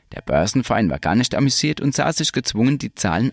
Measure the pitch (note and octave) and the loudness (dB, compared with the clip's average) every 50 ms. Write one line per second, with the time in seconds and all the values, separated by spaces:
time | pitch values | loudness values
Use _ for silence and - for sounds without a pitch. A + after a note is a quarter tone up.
0 | _ - - - - - C2+ D2 F2 G#2+ - C3+ A#2 - - A2+ G#2+ E2 C2+ C#2+ | _ -18 -16 -12 -4 0 2 2 2 2 2 0 0 2 2 2 2 2 0 0
1 | - E2+ F#2 A#2+ B2 - - - C#3 C3+ - - - D3+ D3+ - - C#3+ C3 - | 0 0 2 2 2 0 0 0 0 0 0 0 0 -2 -2 0 -2 -2 0 0
2 | C#3+ D3+ D#3 - D#3 - - - - - - G#2 A#2+ C3+ D3 C#3 - - - - | 0 0 0 -2 -2 -2 -2 -4 -4 -2 0 0 2 2 2 0 -4 -8 -6 -4
3 | - F#2+ E2+ G2 A#2+ C3+ | -2 0 0 0 0 -2